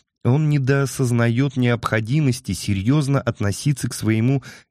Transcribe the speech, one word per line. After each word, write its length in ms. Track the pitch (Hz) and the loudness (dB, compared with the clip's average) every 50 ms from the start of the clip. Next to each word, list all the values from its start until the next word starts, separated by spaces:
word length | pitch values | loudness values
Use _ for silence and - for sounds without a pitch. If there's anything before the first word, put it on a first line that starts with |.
| _ _ _ _ - | _ _ _ _ 0
он 260 | 120 127 156 156 147 | 2 2 2 2 2
недоосознаёт 1040 | 147 143 127 127 139 139 139 127 - - 135 117 120 117 117 117 117 123 139 143 - | 2 2 2 2 2 2 0 -2 -2 -2 0 0 2 2 2 2 2 2 0 0 0
необходимости 960 | 127 123 120 120 113 - - 107 110 110 110 135 160 147 131 123 - - - | 0 0 2 0 0 -2 -2 -2 -2 -2 0 0 0 2 0 0 -2 -4 -6
серьёзно 720 | 90 - - 104 101 98 95 120 147 156 139 135 139 - | -6 -6 -2 -2 -2 0 2 2 2 2 2 0 -2 0
относиться 680 | - 117 - - 104 101 - - - 147 143 - - 123 | 0 -2 -4 -2 -2 -4 -4 -2 -2 -2 -2 -2 -4 -8
к 40 | - | -6
своему 500 | - 107 107 110 110 113 127 139 131 - - - - - _ | -4 -2 0 0 2 2 2 0 0 -4 -8 -20 -20 -20 _